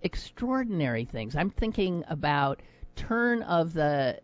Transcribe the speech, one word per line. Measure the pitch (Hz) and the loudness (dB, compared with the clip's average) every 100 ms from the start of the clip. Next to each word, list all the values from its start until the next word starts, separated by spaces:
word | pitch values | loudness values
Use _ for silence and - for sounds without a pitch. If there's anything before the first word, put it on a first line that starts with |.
extraordinary | 180 - - - 240 262 240 180 135 113 | -4 -4 -8 -6 -2 0 0 0 0 0
things. | 117 110 110 143 | -2 -6 -4 0
I'm | 190 | 0
thinking | - 220 220 190 175 - | 0 -2 2 0 0 -4
about | 156 147 143 139 139 - - - | -2 0 2 2 0 -8 -18 -16
turn | - - 226 240 233 | -10 -2 2 2 2
of | - 170 165 | 2 2 2
the | 160 147 143 131 - | 2 2 4 2 -2